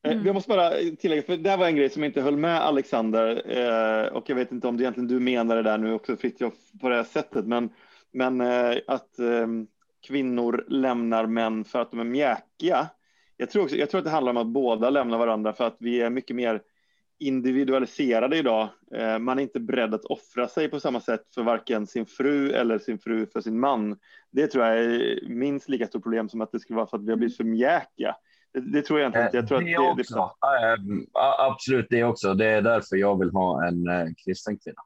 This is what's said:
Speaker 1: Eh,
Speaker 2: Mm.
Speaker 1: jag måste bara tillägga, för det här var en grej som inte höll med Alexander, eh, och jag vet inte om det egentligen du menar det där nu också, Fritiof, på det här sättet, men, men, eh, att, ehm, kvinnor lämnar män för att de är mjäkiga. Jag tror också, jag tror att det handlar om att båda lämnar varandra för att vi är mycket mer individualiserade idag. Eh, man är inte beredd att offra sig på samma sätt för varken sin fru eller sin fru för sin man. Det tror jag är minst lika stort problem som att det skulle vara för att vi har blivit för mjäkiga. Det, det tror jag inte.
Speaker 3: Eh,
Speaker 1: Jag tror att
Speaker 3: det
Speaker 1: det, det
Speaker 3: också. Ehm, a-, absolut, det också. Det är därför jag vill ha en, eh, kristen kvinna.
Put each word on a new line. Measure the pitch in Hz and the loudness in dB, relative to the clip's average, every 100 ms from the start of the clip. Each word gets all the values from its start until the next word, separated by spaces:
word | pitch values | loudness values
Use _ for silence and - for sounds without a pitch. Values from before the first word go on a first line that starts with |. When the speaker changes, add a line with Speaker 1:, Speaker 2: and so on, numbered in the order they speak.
| 151 | 0
Speaker 1:
Eh, | |
Speaker 2:
Mm. | 226 196 | 0 2
Speaker 1:
jag | |
måste | 196 190 | 0 2
bara | 202 170 151 170 156 | 2 4 2 -2 -2
tillägga, | 180 151 | 0 0
för | 147 175 | 0 -2
det | 185 | 0
här | 190 | 2
var | 180 | 2
en | 151 | 4
grej | 135 | 2
som | 147 | 2
inte | 147 143 | -2 0
höll | 135 143 | 0 2
med | 165 165 | 2 2
Alexander, | 156 139 - 123 110 113 113 117 - 123 | 2 0 0 0 2 2 2 0 -2 -2
eh, | 120 113 110 110 110 | 0 2 2 2 0
och | 120 - | -4 -4
jag | 127 | -2
vet | 123 | -2
inte | 123 123 | -4 -4
om | 120 | 0
det | |
egentligen | 127 120 120 | -2 -2 -2
du | 127 | 0
menar | 123 123 113 113 | 2 0 2 2
det | |
där | 110 107 | 2 0
nu | 110 | 0
också, | 110 - 113 | -2 -4 -4
Fritiof, | 123 - 120 - _ - | -4 -4 -6 -6 _ -4
på | 127 | 0
det | 120 | 0
här | |
sättet, | 110 156 147 - 104 | 0 -6 -4 -4 0
men, | 120 113 - - - _ | -2 -2 -8 -20 -20 _
men, | 127 127 127 | -2 -2 0
eh, | 123 123 120 120 - | 0 2 0 -2 -2
att, | 131 - - | -6 -6 -4
ehm, | 120 120 113 113 110 _ _ _ - | 0 0 -2 -4 -8 _ _ _ -6
kvinnor | 139 131 120 120 120 - | -4 -2 -2 0 -2 -2
lämnar | 135 131 120 117 113 110 | 0 0 0 0 0 0
män | 117 113 110 | 0 0 -2
för | 107 127 | -4 -4
att | 117 | -4
de | 117 | -6
är | |
mjäkiga. | 117 131 143 110 - _ 165 139 160 _ _ _ _ - | -4 0 0 -2 -8 _ 0 0 -2 _ _ _ _ -10
Jag | 123 | -2
tror | 208 | 0
också, | 160 143 | 0 0
jag | 147 | 0
tror | 190 | -2
att | |
det | 156 | 0
handlar | 156 127 | 0 0
om | 120 | 0
att | 113 | 0
båda | 127 123 110 120 | 0 0 2 2
lämnar | 143 120 113 | 2 0 0
varandra | 117 110 107 | 0 0 -2
för | 104 117 | -2 -4
att | - | -2
vi | 117 120 | -2 0
är | 117 | 0
mycket | 127 - 123 | -2 -6 -4
mer | 120 110 _ _ _ _ _ _ | -2 -2 _ _ _ _ _ _
individualiserade | 139 131 127 131 131 131 123 - 139 113 127 160 | -2 0 2 2 2 0 0 -2 0 2 2 2
idag. | 135 110 107 - _ | 2 0 0 -8 _
Eh, | 117 113 110 | -6 -2 -2
man | 120 131 | -2 -2
är | |
inte | 139 135 | -2 -6
beredd | 117 123 110 | -2 -2 0
att | 107 | -2
offra | - 143 _ - 123 | -6 -10 _ -4 -4
sig | - 151 | -2 -2
på | 143 | -2
samma | 151 123 | -4 -4
sätt | 120 110 _ | -4 -6 _
för | - | -4
varken | 117 113 - 113 104 | 0 -2 -2 -4 -4
sin | 117 110 | -6 -8
fru | - 139 143 139 | -2 0 0 0
eller | 123 117 107 | 0 0 0
sin | - 110 | -4 -8
fru | - 113 107 | -4 -2 -2
för | 113 | -6
sin | 110 110 | -4 0
man. | 139 123 107 101 _ - _ | 0 0 -2 -6 _ -20 _
Det | 131 147 | -2 0
tror | 135 | 2
jag | 117 113 | 4 4
är | 117 120 120 110 - | 2 2 0 -2 -6
minst | 117 139 143 - | -4 -2 -4 -4
lika | 127 113 | -4 -2
stort | 113 | -4
problem | 113 113 110 | -2 -2 -2
som | 113 | -6
att | 110 | -6
det | 107 | -6
skulle | - 113 | -4 -4
vara | 110 | -4
för | 107 | -4
att | 104 | -2
vi | |
har | 110 | 0
blivit | 120 120 | -2 -2
för | |
mjäkiga. | 113 113 127 170 - - 113 - _ _ _ | -2 2 2 0 -2 -6 -6 -6 _ _ _
Det, | 131 | -8
det | 123 147 | -2 -2
tror | 147 151 | 0 0
jag | 135 | 2
inte. | 117 | 2
Speaker 3:
Eh, | 117 | 2
Speaker 1:
Jag | 123 113 | 0 0
tror | 135 | 0
att | |
Speaker 3:
det | 170 | 2
Speaker 1:
det, | 170 135 - | 2 2 2
det | |
Speaker 3:
också. | 117 113 - - 135 131 | -2 -2 -4 0 2 2
Ehm, | 113 113 98 95 - | 2 0 -2 -6 -2
a-, | - 135 - 135 | 2 2 4 2
absolut, | 131 - 131 - | 0 0 0 4
det | 120 | 2
också. | 117 113 95 | 2 2 0
Det | 95 110 | 2 4
är | 107 | 4
därför | 110 113 - 95 | 4 2 0 2
jag | 101 95 | 2 2
vill | 92 | 0
ha | 95 92 71 87 | 2 0 0 0
en, | 87 87 | 0 -2
eh, | 87 82 82 | -2 -2 -6
kristen | - 95 - 101 | -8 -6 -6 -8
kvinna. | - - | -10 -16